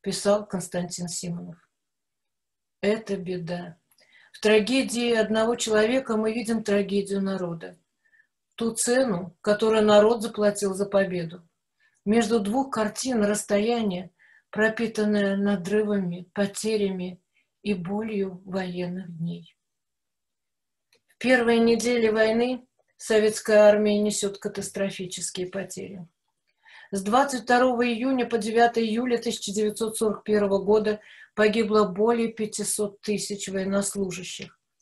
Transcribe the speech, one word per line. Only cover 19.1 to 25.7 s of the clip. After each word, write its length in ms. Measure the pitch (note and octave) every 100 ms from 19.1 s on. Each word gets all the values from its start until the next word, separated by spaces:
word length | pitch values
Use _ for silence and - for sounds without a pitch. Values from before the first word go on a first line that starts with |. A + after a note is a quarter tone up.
| E3
дней. 380 | E3+ E3+ E3 _ _ _ _ _ _ _ _ _ _ _ _ _ _ _ _
В 100 | _
первые 420 | A#3+ B3+ A#3 A#3
недели 500 | A#3 A#3 A#3+ A#3+ A3
войны 580 | G#3+ A3 A3+ B3 B3+ - _ _ _
советская 640 | - A3 G#3+ G#3+ - G#3+
армия 380 | G#3 G#3 G#3 G#3
несет 380 | G#3 G#3 G3+ -
катастрофические 1080 | G3+ - G3 G3 G3 F#3+ F3+ F#3 E3 - F3+
потери. 600 | G3 F#3